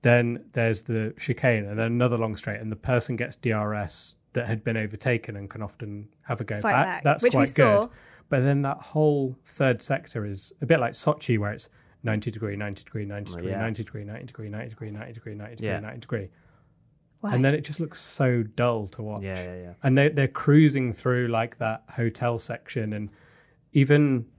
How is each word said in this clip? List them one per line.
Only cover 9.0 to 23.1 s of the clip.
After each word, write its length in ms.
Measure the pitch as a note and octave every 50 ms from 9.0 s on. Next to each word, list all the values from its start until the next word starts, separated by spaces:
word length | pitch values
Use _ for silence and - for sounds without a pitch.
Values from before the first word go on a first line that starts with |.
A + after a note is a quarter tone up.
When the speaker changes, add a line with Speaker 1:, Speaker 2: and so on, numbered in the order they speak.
| D#3 D3+ D3 C#3+ C3+ C3 B2+ - _
Speaker 1:
third 360 | - - - C#3+ C3 B2 A2
sector 440 | - - - - - - - A#2+ G#2
is 260 | G#2 G2 F#2+ - - - _
a 40 | -
bit 140 | A#2 E3 D3
like 140 | B2 A#2+ -
Sochi, 440 | - - - - - - - A#2+ G#2+
where 120 | G2+ G2+ G#2+
it's 160 | C3 - - _ _ _ _ _ _ -
ninety 260 | A#2+ A2 G#2+ G#2 B2
degree, 240 | G#2+ G#2+ A2+ G#2 G2+
ninety 280 | G2+ G#2+ G#2 G2+ - -
degree, 220 | - - A2 G#2
ninety 260 | G2+ G2+ G2+ G2+ F#2 F2+
Speaker 3:
Oh, 20 | E2+
Speaker 1:
degree, 140 | F2 F#2
Speaker 3:
yeah. 80 | F#2+ G2
Speaker 1:
ninety 240 | G#2+ A2+ A2 A2 A2
degree, 200 | - - G#2+ G2+
ninety 220 | G2+ G#2+ A#2+ C3+
degree, 240 | A#2+ - - A2 G#2+
ninety 200 | G2+ G#2+ A#2+ B2
degree, 220 | A2 - A2+ G#2+
ninety 220 | G#2 G#2 A2 - A2+
degree, 220 | A2+ _ A2+ G#2
ninety 200 | G#2 G#2 G#2+ A#2+
degree, 140 | A2 A2 G#2+
Speaker 3:
Yeah. 100 | G2 E2
Speaker 1:
ninety 200 | G#2+ G#2+ B2+ A#2+
degree. 280 | A#2 - C3 A2 G2 F2+ _ _ _ _ _ _ _ _ _ _ _ _ _ _ _ _ _ _
Speaker 2:
Why? 120 | - - A#2+
Speaker 1:
And 100 | B2 C3
then 100 | C3+ D3
it 60 | D#3
just 180 | D3 - D3+ -
looks 200 | E3 D3 - -
so 440 | - - - - C#3 B2+ B2 A#2+ A2+
dull 440 | G#2+ - - A#2+ B2 A#2+ A2+ G#2 F#2+
to 120 | - -
watch. 220 | A2 G#2+ G#2 G2+ G2
Speaker 3:
Yeah, 160 | F#2+ F#2+ F#2 F2+
yeah, 120 | F2+ F2+
yeah. 180 | F2+ F2+ F2+ F2 _
Speaker 1:
And 160 | - C#3 B2+ C3+
they, 120 | C#3 D#3
they're 180 | D#3 C#3+ C3+ C3
cruising 680 | - - - - C#3+ D3+ D#3+ D3+ C3+ C#3 C3 B2 A2
through, 360 | - - C3 B2 B2 B2 A#2
like, 280 | A#2 A2+ A2+ A#2+ - _
that 260 | B2 A2+ A2 A2+ _ -
hotel 480 | - - A#2+ A2+ A2 - B2+ A#2+ A#2+ A2+
section, 560 | - - A#2+ - _ - - C3 A2 G#2+ G#2+
and 160 | G#2 G#2 G2